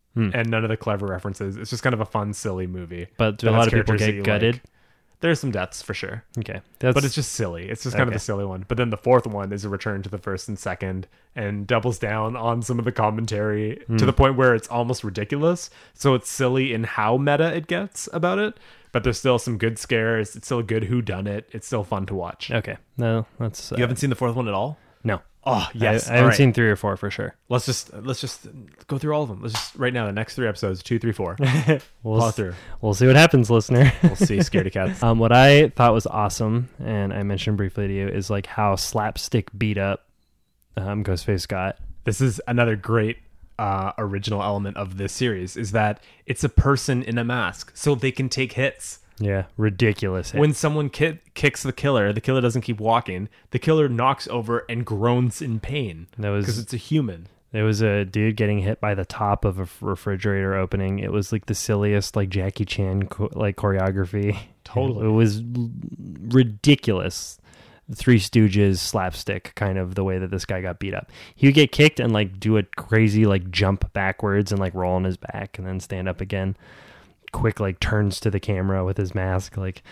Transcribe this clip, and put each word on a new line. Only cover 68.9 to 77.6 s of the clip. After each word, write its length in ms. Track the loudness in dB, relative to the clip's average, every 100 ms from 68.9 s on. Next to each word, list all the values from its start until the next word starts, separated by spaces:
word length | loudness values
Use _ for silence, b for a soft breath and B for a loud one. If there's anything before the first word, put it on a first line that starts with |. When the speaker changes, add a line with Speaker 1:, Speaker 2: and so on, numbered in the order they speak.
| -2 -2 -6 -6 -6 -6
Speaker 1:
kind 240 | -6 -2 -2
of 160 | -4
the 80 | -2
way 160 | -2 -2
that 140 | -4
this 120 | -6
guy 160 | -6 -6
got 200 | -6 -8
beat 140 | -6
up. 180 | -8 -10 B B 2
He 100 | 4
would 80 |
get 160 | 6 4
kicked 300 | 6 4 4
and, 120 | 0
like, 280 | 2 0 -2
do 160 | 2 2
a 60 |
crazy, 640 | 0 -6 0 4 6 6 4
like, 240 | 4 0
jump 400 | 0 2 2 -2
backwards 580 | -2 -2 -2 0 0 0
and, 100 | -2
like, 140 | -2
roll 200 | -2 0 0
on 80 |
his 120 | 0 -4
back 380 | -8 -12 -12 -10
and 100 | -8
then 100 | -8
stand 300 | -8 -6 -6
up 120 | -6
again. 360 | -6 -4 -4 -4 B B B B B B -12
Quick, 280 | -2 -2
like, 220 | 0